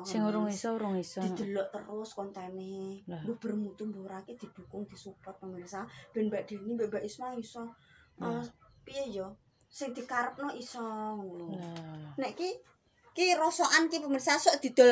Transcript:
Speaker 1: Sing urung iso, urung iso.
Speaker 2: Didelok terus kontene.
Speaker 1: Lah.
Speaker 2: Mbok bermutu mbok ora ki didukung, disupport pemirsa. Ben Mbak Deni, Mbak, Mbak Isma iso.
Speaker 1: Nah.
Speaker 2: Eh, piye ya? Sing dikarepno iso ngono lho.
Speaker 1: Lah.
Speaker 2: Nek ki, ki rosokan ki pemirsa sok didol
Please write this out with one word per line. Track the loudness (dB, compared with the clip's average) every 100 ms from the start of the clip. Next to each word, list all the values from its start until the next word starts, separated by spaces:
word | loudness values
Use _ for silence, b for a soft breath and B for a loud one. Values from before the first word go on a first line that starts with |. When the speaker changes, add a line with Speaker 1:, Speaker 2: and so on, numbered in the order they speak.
Speaker 1:
Sing | -2 2
urung | 2 2 0
iso, | 0 -2
urung | 0 0 -2
iso. | -2 -2
Speaker 2:
Didelok | -2 -2 -2 -2 -2
terus | -6 -8 -8 -8
kontene. | -8 -8 -8 -10 -8 -8 -8 -8 -8 -10
Speaker 1:
Lah. | -8
Speaker 2:
Mbok | -6 -4
bermutu | -4 -2 -4 -6
mbok | -8 -8 -10
ora | -12
ki | -12 -14
didukung, | -14 -16 -14 -10 -10
disupport | -12 -18 -16 -16 -14
pemirsa. | -12 -12 -10 -10 -10 B B
Ben | 0 2
Mbak | 0 -4
Deni, | -6 -4
Mbak, | -2 -2
Mbak | -2
Isma | -4 -6 -8
iso. | -6 -8 -10 -12 b b b b -6
Speaker 1:
Nah. | -4 -2
Speaker 2:
Eh, | -6 -12 -20 -20
piye | -10 -6 -4
ya? | -4 -8 -12 _ _ _
Sing | -8 -6
dikarepno | -6 -4 -2 -2 -2 -6
iso | -6 -10 -8 -6 -4 -4
ngono | -6 -8 -8 -8
lho. |
Speaker 1:
Lah. | -8 -8 -8 -10 -12 -10 -6
Speaker 2:
Nek | -4
ki, | -4 -4 -6 -12 _ _ _ -8 2
ki | 4
rosokan | 6 4 4 6 6 6
ki | 2
pemirsa | 0 0 4 4
sok | 6 4
didol | 6 10 12